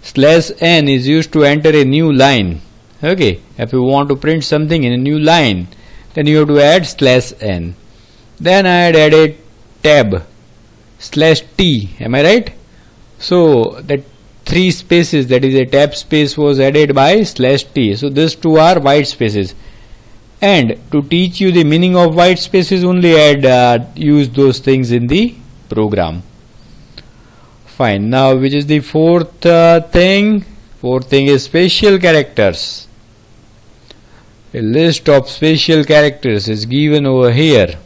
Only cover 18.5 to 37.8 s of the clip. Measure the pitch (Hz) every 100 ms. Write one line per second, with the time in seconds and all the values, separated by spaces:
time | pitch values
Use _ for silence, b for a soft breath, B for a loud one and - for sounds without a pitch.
18.5 | 156 160 180 139 147 139 - 113 104 92
19.5 | - b b b b b b - - 202
20.5 | 185 117 - - 147 135 170 180 - 190
21.5 | 175 151 160 180 180 170 160 175 180 -
22.5 | 190 175 190 180 180 170 160 151 143 131
23.5 | 127 123 120 120 - 151 147 135 127 139
24.5 | 123 - 131 123 120 120 160 233 - -
25.5 | - - 110 107 101 82 85 - - _
26.5 | - b b b b b b b b b
27.5 | b - - 123 98 104 127 135 131 135
28.5 | 143 147 151 139 156 165 170 160 - 170
29.5 | 170 170 170 170 175 185 196 208 208 196
30.5 | - - - 123 127 127 139 139 139 -
31.5 | 165 180 - 208 196 180 156 135 - 101
32.5 | 82 - - - - _ _ _ - _
33.5 | _ _ _ b b b b b _ -
34.5 | 123 110 127 170 156 - 143 131 - 156
35.5 | 160 - 160 147 151 147 135 131 107 101
36.5 | 107 113 135 151 147 139 131 123 120 156
37.5 | 127 87 80